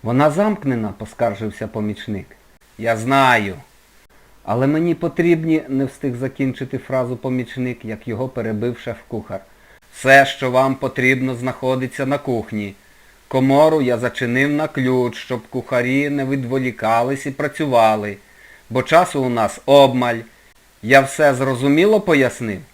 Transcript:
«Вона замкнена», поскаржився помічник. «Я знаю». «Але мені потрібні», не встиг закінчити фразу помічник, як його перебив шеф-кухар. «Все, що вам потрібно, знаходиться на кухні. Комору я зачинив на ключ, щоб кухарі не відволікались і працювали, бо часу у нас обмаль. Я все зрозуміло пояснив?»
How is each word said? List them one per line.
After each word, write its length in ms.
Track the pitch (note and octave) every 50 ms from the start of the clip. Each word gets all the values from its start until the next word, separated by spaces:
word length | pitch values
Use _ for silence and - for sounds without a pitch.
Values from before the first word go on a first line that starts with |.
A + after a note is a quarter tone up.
«Вона 280 | - A2+ A#2+ C3 D3 D#3
замкнена», 640 | C#3+ F3 G#3 G#3+ G#3 - - C3+ B2+ A#2 G#2+ G#2 F#2+ -
поскаржився 680 | A2 - - - A#2+ A#2 G#2 G2 A2 G#2+ G2 - A2 G#2
помічник. 580 | - A2 G#2+ G#2+ G#2 - - - G#2 F#2+ - - - _ _ _ _ _ _ _ _ -
«Я 180 | A2 A#2 A#2
знаю». 580 | G#2+ A2 B2 C#3 C#3 C3+ B2+ B2 A2+ G#2 G2 F2+ - - _ _ _ _ _ _ - _ - _ - _ _ _ _ _
«Але 220 | - G#2 A#2+ C3
мені 280 | C#3 D3+ D#3 E3+ F3 E3
потрібні», 680 | - E3+ E3 - - E3+ E3+ E3+ D#3+ D#3+ E3 D#3+ D#3 - -
не 160 | C3+ C3+ C#3
встиг 320 | B2+ - - - C#3 B2
закінчити 640 | A#2+ C3 C3 C3+ - C#3+ C3 B2 - C#3 B2 - A#2+
фразу 380 | - - C3 C3 B2+ A#2+ B2+
помічник, 680 | A#2+ - C3 B2+ B2+ B2 A2+ - C3 B2 B2+ B2 A#2+ -
як 240 | A2 A2 G#2+ - B2+
його 200 | A2 G#2 C3 C3
перебив 500 | - A#2+ A2+ A2 A2 G#2 A2+ B2 A#2+ -
шеф-кухар. 640 | - B2 A2 - - _ A#2+ G#2+ - - G2+ F#2+ - _ - _ _ _ - _ - _ -
«Все, 320 | - - C3 C3+ C#3 C3+
що 240 | C3+ - - C#3 B2+
вам 240 | B2 B2+ C3+ C3+ C3+
потрібно, 600 | - - C3 - - B2+ B2+ C3 B2+ C3 C3 B2+
знаходиться 720 | A#2 B2 C3 B2 - - B2+ C3 B2+ C3 B2+ - - C#3
на 120 | C3 C#3+ C#3
кухні. 560 | - C#3 B2 A2+ G#2+ - A2+ G#2+ G#2 G2+ F#2+ - _ _ _ _ _ _ _ _ _ _
Комору 540 | - C3 C3 C3+ C3+ C#3+ D#3 D#3+ D#3 D#3
я 160 | C3+ B2 B2 A2
зачинив 540 | B2 A#2+ - - C3 A#2 A#2+ B2+ C#3 C#3+
на 160 | D3 D3 D#3 D3
ключ, 480 | - C#3 C3 B2+ B2+ B2+ B2 A#2+ A2
щоб 300 | - - - B2+ A#2 -
кухарі 640 | - - B2+ A#2+ - C3 B2 A#2+ B2 C3 C#3 C#3+ D3
не 140 | C#3+ C#3+ C3+
відволікались 1040 | C3 C#3 C#3 B2+ A#2 C3 C3+ B2+ B2+ A2+ - A2 A2 A2+ A#2 A#2+ C3 C#3 C3+ -
і 40 | D3
працювали, 840 | C3 - D3 C#3+ - - D#3 C#3+ B2+ A#2 A2+ A2 A2 G#2+ G#2 G#2 G2+ G2 _ _ _ - - - - - _ _
бо 120 | A2 B2+
часу 400 | B2+ - D#3+ E3 F3+ - - C#3+
у 60 | C3 B2+
нас 320 | A#2+ A2+ A2 G2+ - - -
обмаль. 520 | - C#3 C#3+ C#3 C3 B2 B2+ B2 A#2+ A#2 A2+ A2 - _ _ _ _ _ _ _ _ _ _
Я 180 | - A2 C3 C3+
все 340 | C3+ C3+ - - D#3 C#3+ C3
зрозуміло 680 | B2 C3+ C3 C3 A#2+ C3+ C#3 C#3+ D#3 F#3 G#3 A3 G#3
пояснив?» 600 | G#3 F#3 D#3+ C#3+ C3 A#2+ - - A#2+ A2+ G2+ F2+ D2+ -